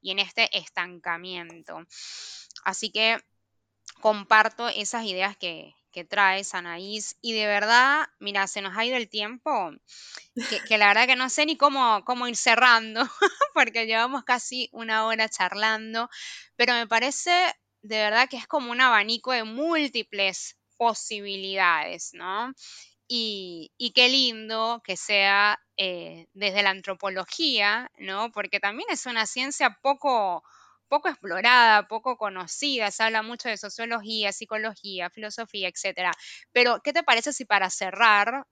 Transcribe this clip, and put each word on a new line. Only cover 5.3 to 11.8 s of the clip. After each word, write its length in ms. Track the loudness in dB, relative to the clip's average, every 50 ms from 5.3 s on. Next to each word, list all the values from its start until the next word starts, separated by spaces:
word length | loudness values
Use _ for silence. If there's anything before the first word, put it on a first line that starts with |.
| -4
que, 380 | _ -10 -10 -10 -10 -16 -20 _ _ _ _
que 120 | _ -16 -12
traes, 520 | _ 0 2 4 4 4 2 -4 -6 -8
Anaís, 600 | -8 -8 -8 -10 -10 -10 -8 -8 -8 -8 -10 -14 _
y 120 | -8 -4 -2
de 120 | -2 0
verdad, 600 | 0 0 0 4 6 6 6 8 6 4 2 0 -4 _ _
mira, 280 | -10 -4 -2 -2 -2
se 140 | -2 -4 -8
nos 140 | -8 -6 -4
ha 80 | -4 -2
ido 140 | -2 -2
el 100 | -4 -4
tiempo, 640 | -4 -6 -6 -6 -6 -8 -10 _ -2 -2 -2 -2 -4 -8 -16 _ _ -20 -20 -20 -18 -18 -20 -20 _ _ -8 -6 -4
que, 100 | -4 -6 0
que 100 | 0 4
la 100 | 6 6
verdad 180 | 6 8 6 6
que 100 | 4 4
no 140 | 2 2 -2
sé 160 | 0 0 0
ni 100 | 0 2
cómo, 480 | 4 4 4 4 4